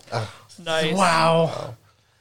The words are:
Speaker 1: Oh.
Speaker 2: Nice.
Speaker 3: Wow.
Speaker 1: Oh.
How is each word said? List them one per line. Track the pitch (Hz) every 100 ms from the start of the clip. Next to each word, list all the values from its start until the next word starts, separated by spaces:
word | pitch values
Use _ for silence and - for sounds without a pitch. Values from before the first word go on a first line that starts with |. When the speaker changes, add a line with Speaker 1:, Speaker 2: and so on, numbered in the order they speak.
| -
Speaker 1:
Oh. | 117 107 - - -
Speaker 2:
Nice. | 165 160 160 180
Speaker 3:
Wow. | 180 165 160 165 160 -
Speaker 1:
Oh. | - - _ _ _ _